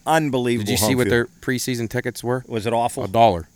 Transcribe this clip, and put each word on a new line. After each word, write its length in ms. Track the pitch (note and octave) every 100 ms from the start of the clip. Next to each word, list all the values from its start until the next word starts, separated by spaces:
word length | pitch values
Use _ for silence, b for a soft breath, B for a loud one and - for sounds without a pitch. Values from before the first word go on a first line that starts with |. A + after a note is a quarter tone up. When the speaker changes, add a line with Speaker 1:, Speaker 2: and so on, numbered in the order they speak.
| -
Speaker 1:
unbelievable 580 | D#3+ D3 B2+ B2 A#2+
Speaker 2:
Did 60 | G#2
you 40 | -
see 60 | A2
Speaker 1:
home 100 | B2+
Speaker 2:
what 120 | G#2+
Speaker 1:
field. 40 |
Speaker 2:
their 140 | A#2 - _
preseason 480 | - B2 - A#2+ A2+
tickets 340 | B2 B2 -
were? 200 | A#2 B2+ B2+
Speaker 1:
Was 160 | A2+ G#2+
it 60 |
awful? 320 | A#2 B2 -
Speaker 2:
A 40 | G2+
dollar. 380 | A2+ A2+ F2 -